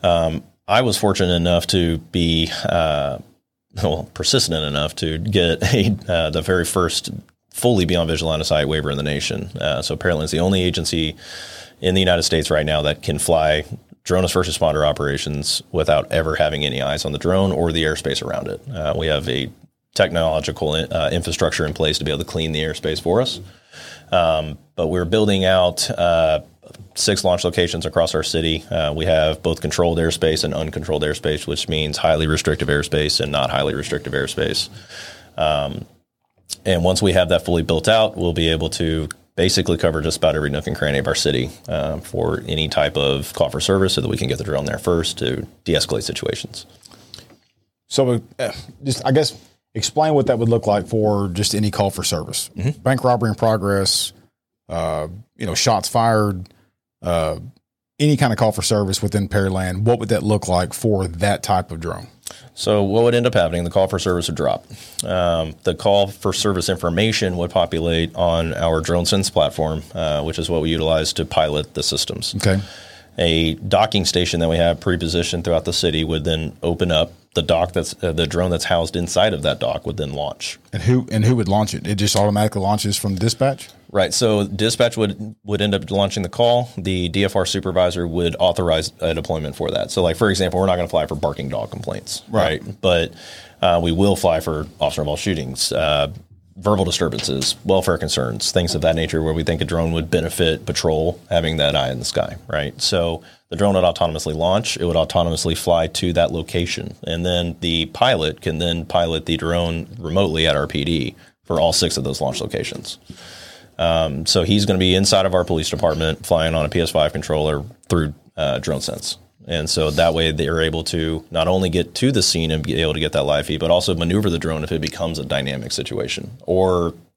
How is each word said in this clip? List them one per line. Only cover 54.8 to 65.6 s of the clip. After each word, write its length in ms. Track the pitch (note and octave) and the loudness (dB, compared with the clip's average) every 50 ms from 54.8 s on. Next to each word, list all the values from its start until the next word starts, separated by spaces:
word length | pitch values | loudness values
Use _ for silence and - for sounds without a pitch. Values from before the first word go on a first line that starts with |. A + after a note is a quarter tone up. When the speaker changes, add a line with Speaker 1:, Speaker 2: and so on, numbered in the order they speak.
| E2 D#2+ D#2 D#2 D#2 D#2+ F2 G2 A2+ _ _ | -2 -2 -2 -4 -4 -6 -8 -14 -16 _ _
Speaker 2:
you 80 | _ A#2+ | _ -6
know, 80 | G2 F#2 | -4 -2
shots 340 | - - - A2+ G2+ F2+ - | 0 2 2 2 2 0 0
fired, 600 | - B2 A2+ A#2 A2+ G#2+ G#2+ G#2 G2 F#2 F#2 - _ _ _ _ _ _ _ _ _ _ - | 0 2 4 4 4 4 4 2 0 -4 -8 -12 _ _ _ _ _ _ _ _ _ _ -4
uh, 360 | F2 F2 E2+ D#2+ D#2 D2+ E2+ F2 - - _ _ _ _ _ _ _ _ _ | 0 0 2 2 0 -2 -4 -8 -14 -16 _ _ _ _ _ _ _ _ _
any 160 | D3 D3+ D3+ | 2 4 4
kind 160 | B2+ C#3+ B2 A#2 | 4 4 2 4
of 60 | - | 4
call 140 | A#2+ A2 G#2 | 2 2 2
for 100 | - - | 0 0
service 400 | - A2+ G#2 G#2 F#2+ F#2+ - - | 2 2 2 2 2 0 0 -2
within 260 | G2+ F2+ G#2 G2 F2 | 0 0 0 0 2
Pearland, 540 | - G#2 G2 F#2+ F#2+ F#2+ F#2+ F2+ F2+ F#2 G#2 | 2 2 2 2 0 0 -2 -2 -2 0 2
what 180 | A2+ A#2+ A#2 | 2 2 2
would 80 | A2+ G2+ | 2 0
that 140 | A2+ G2+ - | 0 0 2
look 260 | G#2 G#2+ G#2 - - | 2 2 2 2 2
like 240 | F2+ F2+ F2+ E2+ - | 2 2 2 0 -4
for 340 | - - A2+ G#2+ G2 F#2+ | -2 0 0 2 2 0
that 360 | F2+ E2 E2 F#2 G2+ G2+ - - | -2 -2 0 0 0 0 0 0
type 280 | - G#2 F#2 F2 - | 0 0 0 0 -2
of 80 | E2 E2 | -8 -8
drone? 300 | E2 E2+ E2 E2+ - - - _ _ - - - - - _ | -6 -6 -8 -8 -10 -14 -20 _ _ -18 -18 -18 -20 -20 _
Speaker 1:
So 280 | - - - G#2+ G#2 G2+ | -6 0 2 2 4 4
what 220 | G2 G2 A2+ A#2 | 2 4 4 4
would 100 | A#2+ A#2+ | 6 4
end 120 | A#2+ A#2+ | 4 2
up 80 | B2 B2 | 2 2
happening, 280 | G2+ F2 E2 E2+ F2 E2+ | 2 2 2 0 -2 -4
the 60 | E2+ | 0
call 160 | - G2+ F#2+ | 2 2 2
for 120 | F#2+ - F#2 | 2 2 0
service 280 | - F#2 F2+ F2 E2 - | 0 0 0 0 0 -2
would 80 | E2+ | -2
drop. 280 | C#2+ D#2 C2 G1+ G1+ - - - - - - - - - | 0 0 0 0 -2 -6 -14 -20 -20 -18 -20 -8 -8 -6
Um, 500 | - F2+ F#2 F2+ F2 E2+ E2 D#2+ D#2+ D#2 - | -2 0 0 2 2 2 0 -2 -4 -6 -6